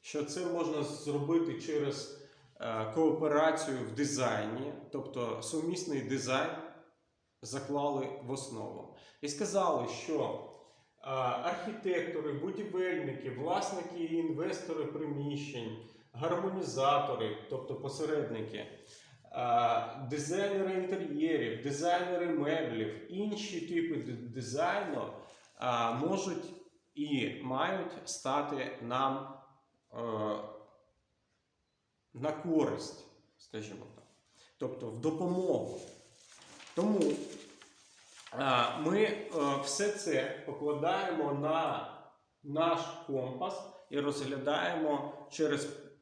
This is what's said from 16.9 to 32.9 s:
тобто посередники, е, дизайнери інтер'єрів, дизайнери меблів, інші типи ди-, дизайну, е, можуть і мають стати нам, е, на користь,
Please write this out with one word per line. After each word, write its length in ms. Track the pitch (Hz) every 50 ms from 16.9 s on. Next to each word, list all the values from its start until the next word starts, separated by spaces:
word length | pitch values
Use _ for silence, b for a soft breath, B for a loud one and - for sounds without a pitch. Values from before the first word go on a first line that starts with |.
| 147 143 139 135 131 110 113 107 104 - - -
тобто 240 | 139 127 - - 135
посередники, 840 | - - 135 - - 156 147 156 147 - - 113 110 107 110 107 104
е, 1500 | 104 - - - - - - - - - - - _ - - - 123 120 117 117 117 117 117 - - - - 135 135 120
дизайнери 640 | 143 147 139 147 175 196 202 202 202 196 190 190 190
інтер'єрів, 880 | 185 185 180 196 175 170 151 143 151 156 165 160 143 123 113 - 117 117
дизайнери 640 | 143 139 139 160 175 175 175 180 180 180 175 175
меблів, 880 | 170 160 147 143 147 160 160 160 127 117 110 110 107 - - - - 175
інші 480 | 190 208 208 202 - - 196 185 165
типи 360 | - - 175 170 165 165 156
ди-, 160 | 135 117 117 123
дизайну, 1000 | 113 120 120 113 131 120 107 127 143 165 180 190 202 202 - 143 123 - - - B B B B B B B B -
е, 340 | - 127 120 117 117 113 120
можуть 500 | 123 147 170 196 190 - 190 165 - - - - - - - _ _ _ _ _
і 460 | 147 147 151 143 131 113 98 - - -
мають 500 | 127 131 135 156 175 190 190 165 - - - -
стати 760 | - - - - 135 135 147 147 147 147 135 127 127 - - 117
нам, 520 | 120 123 131 135 135 - - - - - - - - - _ _ _ _ _ _ _ -
е, 60 | 117 117 117 110 107 107 107 107 - - - - - - - - - _ _ _ _ _ _ _ _ _ _ _ _ _ _ _ _ _ _ _ _ _ _ _ _ _ _ _
на 180 | 123 127 151 151
користь, 760 | 156 - 175 160 156 147 - - - - -